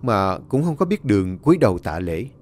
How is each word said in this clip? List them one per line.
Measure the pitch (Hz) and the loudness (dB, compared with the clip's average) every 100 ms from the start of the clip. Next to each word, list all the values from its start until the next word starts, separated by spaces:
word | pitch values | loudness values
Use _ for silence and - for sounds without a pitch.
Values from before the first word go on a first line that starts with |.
mà | 127 104 98 92 | 0 2 2 -2
cũng | - 135 | -4 -2
không | 170 147 | -2 0
có | 180 | -2
biết | 208 135 | -2 2
đường | 104 92 92 | 2 2 -2
cúi | 143 175 | 2 4
đầu | 131 90 | 4 0
tạ | - 78 | -4 -6
lễ. | 90 80 131 - | -4 -6 -8 -14